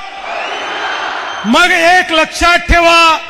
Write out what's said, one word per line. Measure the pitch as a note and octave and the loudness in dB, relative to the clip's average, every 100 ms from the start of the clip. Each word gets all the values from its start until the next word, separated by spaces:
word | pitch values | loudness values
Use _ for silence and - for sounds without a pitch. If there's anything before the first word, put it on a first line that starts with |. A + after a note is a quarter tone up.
| - - - - - - - - - - - - - - | -14 -14 -10 -10 -8 -10 -10 -8 -8 -6 -8 -8 -10 -8
मग | G3+ D4 F4 | 0 2 4
एक | F4+ E4 F#4 F4+ | 4 4 4 2
लक्षात | D#4+ D#4 - E4+ F4 | 0 -2 0 2 2
ठेवा, | E4+ E4+ E4+ E4+ E4 D#4 | 2 2 4 4 4 2